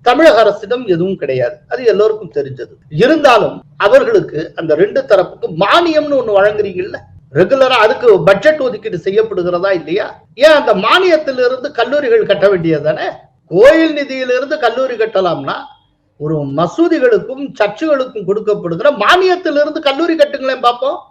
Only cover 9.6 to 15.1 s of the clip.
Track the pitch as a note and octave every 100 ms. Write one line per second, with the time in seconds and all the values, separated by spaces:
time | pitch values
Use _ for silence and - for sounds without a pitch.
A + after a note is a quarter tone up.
9.6 | G3 F#3+ D3+ F3+ - - _ - D4 D4
10.6 | C4 G3 A3 F4 F#4 D#4 D4+ B3+ B3 C4
11.6 | C#4+ C4 A#3 D4 C#4 A3+ F#3 F#3+ F#3+ F#3+
12.6 | E3 D3+ D3 D#3 F#4 - _ _ _ E3
13.6 | C4 D#4+ D#4+ D4 C#4 C4 B3+ B3+ C4+ D4+
14.6 | A#3+ A#3 C4 A#3 A3